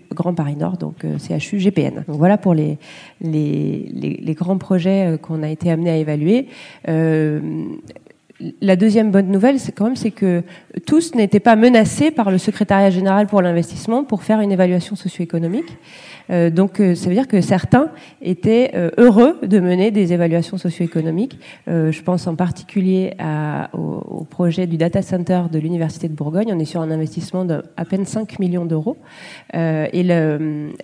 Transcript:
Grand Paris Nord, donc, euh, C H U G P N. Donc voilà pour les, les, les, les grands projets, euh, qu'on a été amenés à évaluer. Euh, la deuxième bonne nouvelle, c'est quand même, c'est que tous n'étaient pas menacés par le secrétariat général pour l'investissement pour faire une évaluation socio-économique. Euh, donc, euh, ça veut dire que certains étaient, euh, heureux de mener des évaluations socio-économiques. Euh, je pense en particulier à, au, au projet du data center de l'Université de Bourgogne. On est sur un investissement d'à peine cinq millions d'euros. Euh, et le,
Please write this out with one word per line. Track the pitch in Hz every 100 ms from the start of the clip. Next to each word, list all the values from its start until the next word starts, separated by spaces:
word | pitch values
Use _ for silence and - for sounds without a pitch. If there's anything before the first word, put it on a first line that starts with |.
| -
Grand | - 180
Paris | 170 143 147
Nord, | 165 180
donc, | 156 160
euh, | 156 151
C | -
H | 160 -
U | 202
G | 185
P | 196
N. | 139 - -
Donc | 147
voilà | 175 208
pour | 196
les, | 160 151 151 - - - -
les, | 165 151 147 - 147 - -
les, | - - -
les | -
grands | 156 180 190
projets, | - 185 175 196 180
euh, | 160
qu'on | - 160
a | 151
été | 156 175
amenés | 160 175
à | 160
évaluer. | 151 151 156 233 269 - - - -
Euh, | 160 160 156 156 151 156 160 - - - - - _ _ - 165 -
la | 190 185
deuxième | 214 214 220
bonne | 196 190
nouvelle, | 196 240 269
c'est | -
quand | - 214
même, | 254
c'est | 220
que | - 190 175 175 - - 185
tous | - 311 330
n'étaient | 247 196 208
pas | 240 220
menacés | 240 233 214 - 302
par | 311 202
le | 185
secrétariat | - - 208 196 196
général | 185 190 196 208
pour | 202
l'investissement | 180 170 170 - - 240
pour | 277 202
faire | - 214
une | 202
évaluation | 190 180 180 -
socio-économique. | 202 185 - 170 170 165 214 330 - - - - - -
Euh, | 180 170
donc, | 165 196 -
euh, | 190
ça | 175 185
veut |
dire | 190 269
que | 202
certains | - 185 - 254 311 - - _
étaient, | 175 185 214 226 254
euh, | - 170 -
heureux | 240 208 262 359 196
de | 208
mener | 180 180 208
des | 214 175
évaluations | 175 170 170 165 190
socio-économiques. | 180 - 170 170 160 165 240 - - - -
Euh, | 165 160
je | 156
pense | - 180 175
en |
particulier | 160 180 - - 202 185 190 185 190
à, | 160 151 151 147 -
au, | - 156 - - -
au |
projet | 160 - 175 170 180
du | 165
data | 165 196
center | 185 185 175 180 170
de | 160
l'Université | 156 175 160 - 170
de |
Bourgogne. | 151 147 170 226
On | 180
est | 156
sur | 170
un | 160
investissement | 160 160 165 160 185 185
d'à | 147 - - 170
peine | 190
cinq | 196 214 214 -
millions | 185 175 170
d'euros. | 160 165 - - - - - -
Euh, | - 165 156 151
et | 180
le, | 180 170 156 151 156 151 151 -